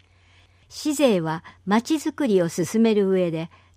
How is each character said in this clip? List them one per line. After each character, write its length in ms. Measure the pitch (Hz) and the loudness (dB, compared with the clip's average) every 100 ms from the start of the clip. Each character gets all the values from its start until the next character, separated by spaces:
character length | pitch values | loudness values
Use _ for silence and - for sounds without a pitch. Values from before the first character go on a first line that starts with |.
| _ _ _ _ _ _ _ | _ _ _ _ _ _ _
市 260 | - 302 | -10 -6
税 260 | 294 277 185 | 0 2 2
は 240 | 160 160 - - | -2 -6 -10 -14
ま 160 | - 214 | -2 0
ち 140 | - | 0
づ 180 | 320 320 | -2 -4
く 140 | - 285 | -2 2
り 160 | 190 | 2
を 60 | 170 | 2
進 340 | - 165 220 | -2 -2 2
め 120 | 226 | 2
る 140 | 208 190 | 4 2
上 220 | 190 175 | 2 0
で 200 | 160 165 - _ | -4 -8 -14 _